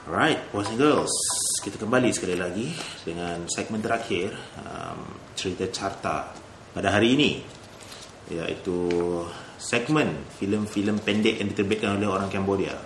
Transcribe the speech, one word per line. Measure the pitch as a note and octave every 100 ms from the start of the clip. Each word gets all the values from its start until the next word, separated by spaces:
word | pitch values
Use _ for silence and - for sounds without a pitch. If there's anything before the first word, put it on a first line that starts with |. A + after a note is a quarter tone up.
Alright, | - F2 D3 C#3+ -
boys | G2+ G2+
and | A2+
girls, | D3 A#2+ D#2+ - - - - -
kita | - -
kembali | G#2+ B2+ B2
sekali | F#2+ F#2 F2+
lagi | F2+ F2+ B2+ F3 - -
dengan | - E2+ F2 E2+ E2+
segmen | - G2 A2
terakhir, | A2 A2+ - F#2 F#2+ - - D2+
um, | - D#2+ E2 E2 D#2 - -
cerita | - G2 F2 F#2
carta | - G2 F#2+ F#2 D2+ - - - - -
pada | F#2 F#2+
hari | G2+ A2+ C3+
ini, | C3 C2+ - - - - - - - - -
iaitu | E2+ E2+ E2+ - F2+ F2 F2 F2 F2 E2+ - - -
segmen | - A#2+ A#2+ D3+ A#2+ D2+ - -
filem-filem | G2 G#2 G#2 - G2+ G#2+
pendek | G2 G#2 G#2+ -
yang | G#2
diterbitkan | G2+ G2 G#2+ G#2+ G2+
oleh | G#2
orang | F#2+ G2
Cambodia. | G2 G2 G2 D#2+ C#2+